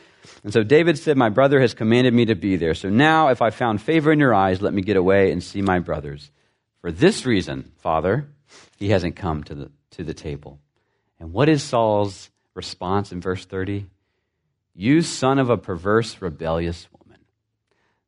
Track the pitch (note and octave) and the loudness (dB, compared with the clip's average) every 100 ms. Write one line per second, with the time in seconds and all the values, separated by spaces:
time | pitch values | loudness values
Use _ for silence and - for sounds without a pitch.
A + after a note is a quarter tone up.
0 | _ _ - - G#2 A2+ G#2+ D3+ E3+ D3 | _ _ -20 -16 -2 0 4 4 4 0
1 | D#3+ C3 A2+ G#2 C#3 C#3 A#2+ - A2 A#2+ | 0 2 2 4 4 4 2 0 2 4
2 | B2+ A#2+ A2 F#2+ G2 F2+ D#2+ D#2 F#2+ A2 | 4 4 2 0 0 0 0 -2 0 2
3 | D3+ D#3+ D3+ B2 A#2 - A#2+ G#2+ - D#3+ | 4 4 2 2 0 0 -2 -2 0 0
4 | D3+ D3+ C#3 G2+ F#2+ F#2 G2+ G2 F#2 F#2+ | 2 4 4 4 2 0 -2 -2 0 2
5 | F2+ G2 F#2+ E2+ - G2 G2 F2+ E2 D#2 | 4 4 4 0 -6 -4 0 0 -2 -8
6 | D2 C#2+ - _ _ _ _ _ F2 E2 | -8 -16 -18 _ _ _ _ _ -12 0
7 | E3+ - C3 G2+ D#2 C2+ - _ F2 D#2+ | 2 2 -2 -2 -2 -10 -14 _ -2 -2
8 | F2 C3 C#3+ _ _ - _ - G2+ F#2+ | 0 -2 -6 _ _ -20 _ -10 -2 0
9 | F2 - F2+ D#2 - D2 C#2 _ _ - | -2 -6 -6 -6 -8 -14 -16 _ _ -14
10 | E2 D#2 D#2+ C#2+ C#2+ C#2+ _ _ _ _ | -12 -10 -10 -12 -14 -20 _ _ _ _
11 | _ _ D#2+ F#2+ D3+ D3 - A#2+ A2 G#2 | _ _ -10 0 2 0 0 0 2 0
12 | G2+ F#2 - _ _ F#2 - - F#2 G2+ | -2 -6 -20 _ _ -16 -14 -12 -4 -4
13 | G2+ F2+ F#2+ F#2 - F#2+ F#2+ G2+ G2 _ | -4 -8 -8 -8 -8 -8 -8 -8 -12 _
14 | _ _ _ _ _ _ _ E2+ G#2+ D#3+ | _ _ _ _ _ _ _ -6 0 2
15 | D#3+ - C3 C#3 C3 G2+ - F2 F#2+ A2 | 0 -2 0 0 0 -2 -4 -6 0 0
16 | A2+ - F#2 C#2+ D#2+ E2 E2+ E2+ - _ | 0 -8 -10 -8 -4 -4 -4 -8 -14 _
17 | _ _ _ _ _ _ _ _ _ _ | _ _ _ _ _ _ _ _ _ _